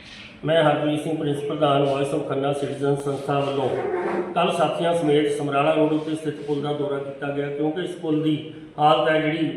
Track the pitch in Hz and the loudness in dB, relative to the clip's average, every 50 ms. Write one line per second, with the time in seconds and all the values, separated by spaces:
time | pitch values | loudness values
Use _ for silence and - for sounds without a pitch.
0 | - - - - - - - - - 147 160 165 151 151 143 147 151 151 151 - | -20 -20 -18 -18 -18 -20 -16 -8 -2 2 4 4 6 4 4 2 0 0 -2 -2
1 | - 165 156 156 151 147 139 139 - 143 156 147 151 143 143 139 143 139 135 139 | -2 -4 -4 -2 -2 -2 -2 -2 -4 -6 -2 0 2 4 4 4 4 2 2 0
2 | - - 160 151 - - 139 135 135 143 143 - 143 123 131 131 143 143 143 143 | 0 -2 -2 -4 -2 -2 -2 0 0 0 0 -2 -2 -4 -2 0 0 0 0 0
3 | - 143 135 131 - - 143 143 139 135 135 139 135 - - - - 381 - - | 0 -4 -4 -4 -2 -2 0 0 0 0 -2 0 0 0 -2 -2 -2 -2 -2 -2
4 | - 170 - 175 - - - 175 170 175 170 170 156 151 151 - 175 170 170 170 | -2 -2 -2 -4 -4 -2 0 0 0 2 2 2 2 0 0 0 0 0 0 2
5 | 156 147 147 151 151 143 147 147 143 143 139 139 143 160 160 151 151 156 156 151 | 2 4 4 4 4 2 0 -2 -2 0 2 2 4 4 4 4 4 2 2 0
6 | 151 160 151 - - 151 143 147 143 147 147 139 143 147 147 143 139 139 139 139 | -2 -2 -6 -4 -4 -6 -6 -6 -4 -4 -2 -2 -2 -2 -2 -2 -2 -2 -2 -4
7 | 139 139 - - 147 143 139 143 143 143 143 143 151 156 160 180 175 - - - | -6 -8 -8 -6 -6 -4 -4 -4 -4 -4 -4 -2 -2 -2 -2 -2 -4 -6 -6 -6
8 | 165 160 151 151 156 156 151 131 - - - - - - - 143 151 156 160 156 | -2 0 0 2 2 0 0 -2 -4 -10 -14 -14 -16 -14 -2 2 4 6 6 6
9 | 156 160 156 156 151 151 160 160 156 139 - | 4 2 2 2 2 0 0 0 0 -2 -2